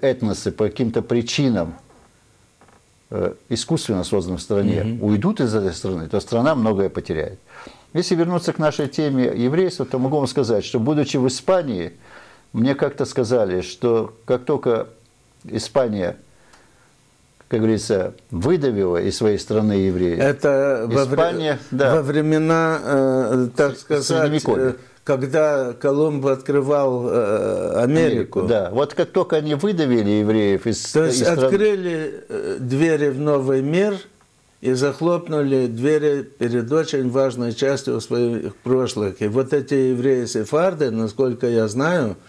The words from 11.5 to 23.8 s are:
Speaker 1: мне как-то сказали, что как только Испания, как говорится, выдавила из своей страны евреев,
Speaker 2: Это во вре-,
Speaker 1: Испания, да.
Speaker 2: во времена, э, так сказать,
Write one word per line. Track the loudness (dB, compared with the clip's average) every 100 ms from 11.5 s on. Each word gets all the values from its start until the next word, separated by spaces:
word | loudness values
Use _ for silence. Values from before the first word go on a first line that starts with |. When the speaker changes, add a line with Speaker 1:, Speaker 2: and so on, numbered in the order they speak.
| 0 0 -6 -6 -10 -20 -20 -20 -20 _
Speaker 1:
мне | 0 0
как-то | 2 -2 -2
сказали, | -4 -2 0 2 2 0
что | -4 -2 0 0 -2 -8
как | -4 -2
только | 0 -2 0 0 -2 -12 _ _ _ _
Испания, | -10 -8 -2 0 0 -2 -4 -6 -16 _ _ -20 _ _ _ _ _ _ _ _ -4
как | 0
говорится, | 2 0 0 0 -2 -8 -10
выдавила | -4 0 2 2 0 0 0
из | 0 0
своей | 0 0
страны | 0 0 2
евреев, | 2 2 2 0 2
Speaker 2:
Это | 0 2 2 2 2 0 0
во | 0
вре-, | 0 2
Speaker 1:
Испания, | 0 0 -4 -4 -4
да. | 0 2 2
Speaker 2:
во |
времена, | 2 0 2 2 2 2 2 0
э, | 0 2 2 2 2 0 0
так | 2 0
сказать, | 0